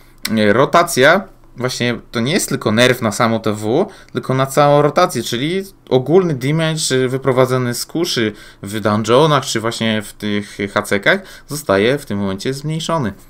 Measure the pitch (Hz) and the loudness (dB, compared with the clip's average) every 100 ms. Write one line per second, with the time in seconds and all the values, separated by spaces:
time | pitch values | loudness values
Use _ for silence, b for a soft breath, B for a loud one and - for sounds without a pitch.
0 | b b - 110 107 104 147 170 170 - | b b -4 0 2 4 4 2 2 4
1 | 135 185 202 - - - 123 - 120 113 | 4 4 0 -16 -20 -8 -6 -2 -4 -4
2 | - 120 117 190 - 131 117 107 127 123 | -6 -4 -2 -2 -2 -2 0 4 4 2
3 | 113 - 117 113 110 104 107 131 - B | -2 0 0 0 -2 -4 0 0 0 B
4 | B 127 - 131 131 151 147 147 147 143 | B -8 -2 -2 0 2 4 4 4 2
5 | 180 143 113 117 147 185 196 - - 131 | 0 0 -6 -4 -4 -4 -8 -12 0 0
6 | 127 180 180 135 127 160 160 156 - 131 | 4 2 2 -2 -2 0 -2 -2 -2 0
7 | 127 131 135 123 127 131 123 120 - 160 | 0 -2 0 2 2 2 -2 -6 -6 -4
8 | 175 - 110 101 B B 101 110 104 104 | -2 -2 -2 -4 B B -10 -4 0 0
9 | 107 120 156 143 - 117 110 - 113 107 | 2 4 4 2 0 -4 -4 -4 -2 -2
10 | 101 - 104 104 101 - 98 104 101 101 | -6 -8 -4 -4 -6 -8 -4 -2 0 0
11 | 123 190 - B B 147 - 98 107 143 | 2 0 -2 B B -8 0 2 2 0
12 | - 101 101 95 135 135 151 160 160 165 | -4 -6 -4 -4 -6 -6 -6 -6 -4 -2
13 | 113 92 b | -4 -6 b